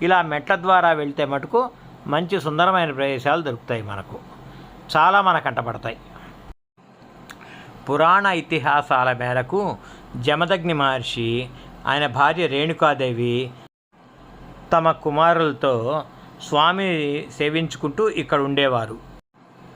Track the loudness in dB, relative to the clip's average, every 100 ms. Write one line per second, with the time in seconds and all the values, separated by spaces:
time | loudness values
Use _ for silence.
0 | 2 2 2 -2 -2 -2 2 4 4 2
1 | -2 -4 -2 -2 -2 -2 -2 -6 -20 -16
2 | -4 -4 -2 -4 -2 0 2 2 0 -2
3 | -4 -2 0 0 -2 -8 -6 -8 -8 -10
4 | -12 -16 -18 -20 -20 -20 -20 -20 -4 2
5 | 4 4 4 2 0 -4 -6 -6 -10 -12
6 | -16 -20 -20 -20 -20 -20 _ _ _ _
7 | -20 -20 -20 -20 -20 -20 -20 -14 -2 2
8 | 6 6 4 0 -2 -2 2 2 2 2
9 | 2 0 -2 -2 -2 -2 -4 -6 -12 -20
10 | -14 -6 0 0 2 0 0 0 0 0
11 | -4 -6 -4 -4 -6 -14 -20 -10 -4 0
12 | 0 2 2 2 0 0 -2 2 2 2
13 | 0 -2 -2 -2 -4 -10 -20 _ _ _
14 | -20 -20 -20 -20 -20 -18 0 2 2 0
15 | -2 2 4 4 2 0 -2 0 -2 -4
16 | -8 -16 -20 -18 -2 2 2 2 -2 -2
17 | -2 -4 -6 -4 -2 -2 -4 -4 -6 -2
18 | -2 -2 -2 0 0 2 2 0 -4 -10
19 | -18 -20 _ _ _ -20 -20